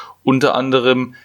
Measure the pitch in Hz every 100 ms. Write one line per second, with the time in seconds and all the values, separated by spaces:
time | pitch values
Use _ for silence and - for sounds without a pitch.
0 | - - - 131 135 - 131 131 123 127
1 | 127 -